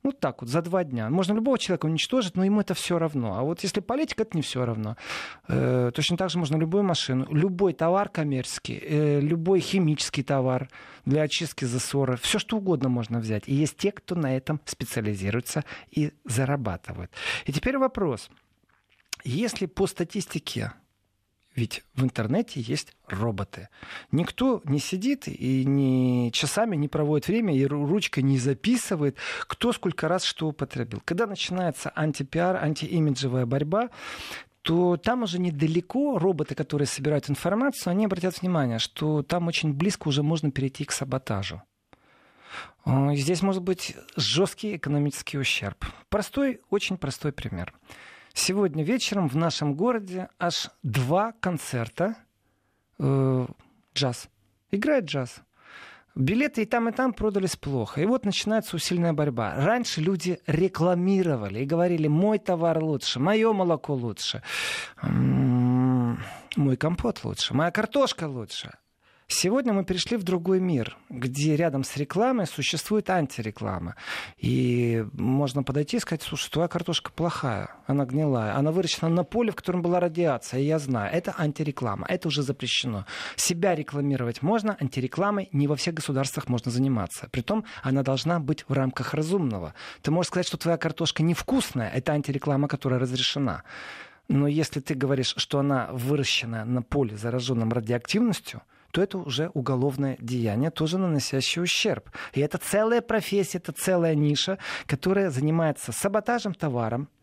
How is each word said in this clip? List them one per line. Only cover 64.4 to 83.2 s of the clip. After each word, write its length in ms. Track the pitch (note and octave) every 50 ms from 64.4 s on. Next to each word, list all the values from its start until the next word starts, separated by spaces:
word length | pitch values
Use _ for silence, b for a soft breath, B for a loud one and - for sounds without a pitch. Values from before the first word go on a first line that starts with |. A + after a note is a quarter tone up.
| B B B B B B B B B B B - -
м, 1160 | - - - B2+ C3 C3 C3 C3+ C3 B2 B2 B2 B2 B2+ B2+ B2+ B2+ B2+ B2+ A#2+ A#2+ A#2 B B B B B B B -
мой 200 | - C#3+ C#3 B2+
компот 480 | - - D#3 F3 - - A#3+ - - -
лучше, 300 | A2 G2 - - - -
моя 160 | C3+ D#3+ F3
картошка 540 | E3+ G#3 G#3+ - - C#4+ C4+ - - - E3+
лучше». 440 | D3+ C3+ B2 G#2+ F#2+ - - - - - _ _ _ _ b b b b b b
Сегодня 480 | b - - - F3+ A3 C4+ C4 A#3+ G#3
мы 120 | G3 F#3
перешли 320 | - F3+ F3+ - - A#3
в 60 | A3+ F#3
другой 360 | E3+ F#3+ F3 E3 F#3 F#3+ F#3
мир, 380 | F#3 F3+ E3 B2+ A2 - - - - _
где 460 | - B2 B2 B2+ B2+ C#3+ D3 D#3 D3+
рядом 280 | D3 E3+ E3 C#3 C3+ C3
с 140 | - -
рекламой 480 | C3+ D3 - - F3+ A3+ B3+ C4 A#3+ F3+
существует 640 | - - - C3+ - - D3 - - G#3+ G#3+ G3+ -
антиреклама. 840 | F#3 F3+ D3+ C3 - - A2 A2 G2+ - G#2+ G2+ F#2+ F2 E2+ F2 - B B B B B B B B
И 680 | _ - A#2+ B2+ C3 B2+ B2 A#2+ B2 A#2+ A#2 A#2 A#2 A2 G#2 -
можно 500 | - G2 B2 C3 C#3 C#3+ C3 B2 C#3+ C3
подойти 340 | - C3 D3 D3+ - -
и 20 | A#3+
сказать: 220 | - - E3 D#3
«Слушай, 300 | - - - C3+ - -
твоя 160 | - D3+ E3+
картошка 420 | E3+ - E3+ E3+ - E3 - - -
плохая, 580 | _ - D#3+ F3 - - - C3 A2 G2 G2 - - - _
она 180 | - C3+ C#3+ C#3
гнилая, 500 | B2 B2+ D3 D#3 D3 C3 A#2 A2 G#2+ G2
она 160 | C#3 C#3 D#3
выращена 380 | D#3+ F#3 F#3 D#3+ - - E3 E3
на 140 | E3 F3 F3
поле, 280 | - - A3+ A#3+ G#3+
в 40 | D#3+
котором 260 | - - - F3+ F3+
была 180 | E3+ E3+ F3+ F3+
радиация, 600 | F3 F3 D#3+ E3+ F3 D#3+ C3 A#2 - - - C3
и 60 | C#3
я 120 | D3 D#3
знаю, 340 | D#3+ C#3+ C3+ B2+ A2+ G2+ G2
это 220 | - E3+ F3 G3+ F3+
антиреклама, 720 | - E3 D3 C#3 - D#3 D3 C3+ - C3 A2+ G2 - F2+ -
это 180 | - F3 -
уже 160 | E3 C#3 D3 C#3
запрещено». 640 | C3 C3+ - - A#2+ - - - B2+ A2 G2+ F#2+ B B B